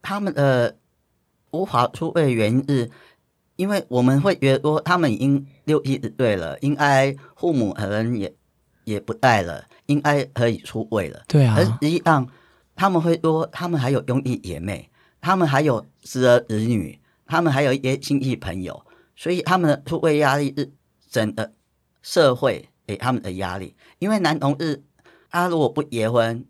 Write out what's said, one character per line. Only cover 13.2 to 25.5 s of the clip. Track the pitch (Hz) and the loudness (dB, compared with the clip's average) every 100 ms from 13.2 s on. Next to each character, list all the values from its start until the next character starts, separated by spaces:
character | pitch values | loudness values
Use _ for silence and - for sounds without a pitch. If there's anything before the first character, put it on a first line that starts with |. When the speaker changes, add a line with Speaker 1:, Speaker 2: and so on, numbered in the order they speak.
Speaker 1:
说 | 160 160 160 | 2 0 -2
他 | - 175 | -8 -4
们 | 170 | -2
还 | 123 | 0
有 | 135 - | -2 0
兄 | 127 | -2
弟 | 127 123 | -2 -6
姐 | 92 85 | -6 -10
妹， | 87 95 - _ _ _ | -8 -10 -12 _ _ _
他 | 156 190 | -2 0
们 | 170 | 2
还 | 135 | 2
有 | 151 117 - _ | 2 0 -4 _
侄 | - 131 127 | -12 0 4
儿 | 120 | 4
侄 | 120 110 | 4 -4
女， | 110 113 80 - _ _ _ | -2 -2 -4 -12 _ _ _
他 | 160 | 0
们 | 170 | 2
还 | 135 | 2
有 | 143 | 2
一 | 135 | 0
些 | 135 131 | -2 -4
亲 | - 143 | -2 -2
戚 | 131 123 | -2 -4
朋 | - 90 | -6 -8
友， | 90 - _ _ _ _ | -8 -12 _ _ _ _
所 | - | -4
以 | 180 | -4
他 | 165 185 | 0 2
们 | 170 | 2
的 | 143 - | 0 -2
出 | 165 | -2
柜 | - 151 | 0 2
压 | 147 143 | 2 2
力 | 143 | -2
是 | 139 139 - _ _ _ | -4 -8 -10 _ _ _
整 | - 107 | -2 -2
个 | - - _ _ _ _ _ | -4 -10 _ _ _ _ _
社 | - - 147 | -4 2 4
会 | 123 135 98 - _ - | 4 0 -2 -8 _ -10
给 | |
他 | 101 127 | -6 -2
们 | 123 | -4
的 | 104 | -4
压 | 92 95 92 | -6 -6 -8
力。 | 95 _ _ _ | -12 _ _ _
因 | 190 | -2
为 | 214 | 0
男 | 170 151 | 0 0
同 | 139 139 | -2 -2
志 | 160 139 _ _ _ _ _ | -4 -6 _ _ _ _ _
他 | 175 | -4
如 | 180 | 0